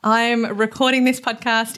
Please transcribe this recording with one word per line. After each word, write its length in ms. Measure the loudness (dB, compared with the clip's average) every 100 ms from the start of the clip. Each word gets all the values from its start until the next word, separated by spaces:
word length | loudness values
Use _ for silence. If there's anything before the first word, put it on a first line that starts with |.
I'm 540 | 2 2 2 0 -2 -2
recording 460 | -4 0 0 4
this 180 | 2 0
podcast 560 | -4 -4 0 0 -2